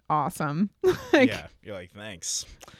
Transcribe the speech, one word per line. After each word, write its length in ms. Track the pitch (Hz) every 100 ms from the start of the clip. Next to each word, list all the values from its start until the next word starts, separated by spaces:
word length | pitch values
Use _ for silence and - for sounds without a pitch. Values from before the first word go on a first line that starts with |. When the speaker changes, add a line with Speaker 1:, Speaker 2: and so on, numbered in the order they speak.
| -
Speaker 1:
Awesome. 600 | 151 147 - 151 147 202 -
<laughs> 80 | 370 339 -
Like 160 | 311 147
Speaker 2:
Yeah. 180 | 98 80 -
You're 120 | - 98
like, 160 | 90
"Thanks." 520 | 104 107 90 - - - - - -